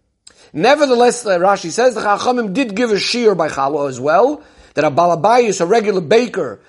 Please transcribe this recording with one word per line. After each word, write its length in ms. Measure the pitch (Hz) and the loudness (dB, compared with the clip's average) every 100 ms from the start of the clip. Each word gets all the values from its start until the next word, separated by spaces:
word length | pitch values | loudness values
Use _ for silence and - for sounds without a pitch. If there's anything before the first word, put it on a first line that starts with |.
| _ _ _ - _ | _ _ _ -20 _
Nevertheless, 760 | 147 214 302 285 240 247 240 214 | -2 2 2 2 2 2 0 -2
uh, 120 | 180 | 0
Rashi 340 | 185 220 170 | 2 0 -2
says, 220 | 151 254 | 0 0
the 80 | 214 | 0
Chachamim 520 | 208 202 247 247 214 | -2 -2 -2 -2 -2
did 220 | 185 247 196 | -4 -4 -2
give 160 | 247 | -2
a 80 | 196 | -2
shear 340 | - 240 220 | -2 0 0
by 160 | 180 151 | 2 -2
challah 380 | - 135 147 143 | -2 -2 -2 -4
as 120 | 123 | -4
well, 440 | 143 170 254 294 - _ - | 2 4 2 0 -12 _ -8
that 100 | - | -2
a 60 | 151 | 0
balabayis, 720 | 139 175 165 202 247 233 180 | 2 0 2 2 2 2 0
a 40 | 170 | 0
regular 360 | 226 214 190 | 0 0 -2
baker, 580 | 151 226 240 190 135 101 | 0 0 0 -4 -8 -10